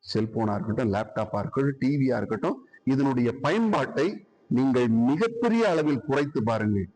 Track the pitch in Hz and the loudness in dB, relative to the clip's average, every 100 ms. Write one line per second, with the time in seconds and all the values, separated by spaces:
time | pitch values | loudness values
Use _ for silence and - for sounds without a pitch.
0 | - 110 113 113 110 101 104 107 123 98 | -4 -2 -2 -2 -2 -2 -4 -2 0 0
1 | 110 - 107 104 - - 139 135 127 143 | -2 -4 -4 -4 -4 -2 -2 0 0 2
2 | 131 120 104 107 - 269 - - - 135 | 2 0 -2 -4 -4 -6 -10 -8 -2 2
3 | 139 127 120 113 143 196 226 180 131 - | 2 2 0 0 -2 0 2 0 -2 -2
4 | 160 214 - _ _ 120 135 123 123 113 | -2 -4 -16 _ _ 0 2 2 2 4
5 | 120 151 233 233 240 226 220 165 151 139 | 4 2 0 0 0 2 2 2 2 0
6 | - 135 143 139 113 113 107 104 92 | 0 -2 0 -2 -2 0 0 0 -2